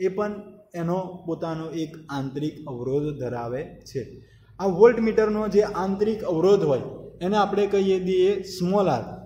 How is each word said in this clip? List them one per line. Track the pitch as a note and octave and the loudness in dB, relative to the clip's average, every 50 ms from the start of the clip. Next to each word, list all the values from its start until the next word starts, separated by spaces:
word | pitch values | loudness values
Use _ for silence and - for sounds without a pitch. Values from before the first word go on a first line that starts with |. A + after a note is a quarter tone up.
એ | F#3 F#3+ | -4 -2
પણ | F#3 G3 G#3 G#3 G#3 G3+ G3 G3 - - - _ - | -2 -2 -4 -4 -4 -8 -12 -16 -20 -20 -20 _ -10
એનો | F3 E3+ E3+ F3 F#3+ F#3 F#3 F3+ F3+ - | -6 -4 -2 -2 -2 -4 -6 -10 -12 -8
પોતાનો | E3 E3 D#3+ E3+ E3 D#3+ D#3+ D#3+ D#3+ | -8 -6 -6 -4 -6 -6 -6 -8 -8
એક | D3 E3 D#3+ D3+ D#3 D#3+ D#3 D3+ | -6 -6 -6 -8 -8 -14 -14 -10
આંતરિક | C#3+ C#3 C3+ C3+ B2 C#3 D3 D3+ D3+ - - | -8 -6 -6 -6 -6 -6 -6 -6 -6 -8 -12
અવરોધ | D3+ C3 A#2+ A#2+ C3 C3+ D3 D3 D3+ C#3+ C3 | -12 -10 -8 -4 -2 -2 -2 -2 -4 -6 -6
ધરાવે | B2 A#2+ A#2+ A#2+ A#2+ A#2 A#2+ C3+ D#3+ | -6 -6 -6 -6 -6 -6 -8 -8 -8
છે. | F3+ - - - - - C3 A2 - - - - - - - - - - - | -12 -14 -18 -20 -10 -10 -10 -10 -10 -14 -20 -20 -20 -20 -20 -20 -20 -10 -4
આ | F#3 | -2
વોલ્ટમીટરનો | G3 F3+ E3+ G#3+ A#3+ B3 A3+ A3+ A3 G#3 A3 A3 G#3+ G#3+ G#3+ G#3+ G#3 | -2 6 8 8 8 8 6 2 2 2 2 2 2 2 0 -2 2
જે | F#3+ G3+ G#3 | 2 2 2
આંતરિક | G3+ - E3+ F#3+ F#3+ G3 F#3+ G#3 G#3+ A3 - - | 2 0 -2 -2 -2 0 0 0 0 0 -2 -2
અવરોધ | - F3 D#3+ D#3+ F#3+ G3+ F#3+ E3 | -2 0 2 6 6 6 6 4
હોય | D3+ C#3 A#2+ G#2 F#2+ - - - - - - F3 | 2 0 0 -2 -6 -10 -14 -16 -18 -10 -6 -2
એને | F#3 G#3 | 0 2
આપણે | G#3+ G3+ G3+ G3+ G3+ G3+ | 2 2 2 2 0 2
કહીએ | G3 G#3 G3 G3 F#3+ F#3+ F#3 | 2 2 2 4 2 2 2
દઈએ | F#3 F3+ F#3 F#3 F3+ F#3+ G3+ G3 - | 2 2 2 4 4 4 2 0 -4
સ્મોલ | - - - F3 F3 F#3+ G#3 G3 F3 | -8 -6 -4 0 2 2 4 4 4
આર. | C#3 A#2 G#2+ - - - - | 2 0 -2 -6 -12 -14 -4